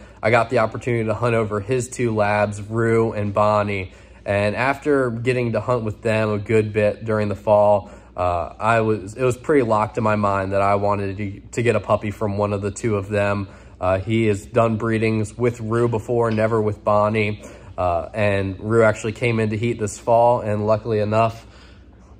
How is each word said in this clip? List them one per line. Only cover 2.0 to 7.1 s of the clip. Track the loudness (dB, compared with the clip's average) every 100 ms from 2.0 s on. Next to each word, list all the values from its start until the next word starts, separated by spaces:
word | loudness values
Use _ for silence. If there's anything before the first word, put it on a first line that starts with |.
| -2
labs, | 0 0 2 0 -2
Rue | -6 -2 2 2 2
and | 0 -2
Bonnie. | 2 4 4 0 -4 -8 -14 -20 -12
And | -2 0 0
after | 0 -2 -2 0 2 0
getting | -2 -2 0 0
to | -2
hunt | -2 -2
with | -2 -4
them | -2 0 0
a | -2
good | 2 2 2
bit | 2 0 0
during | -2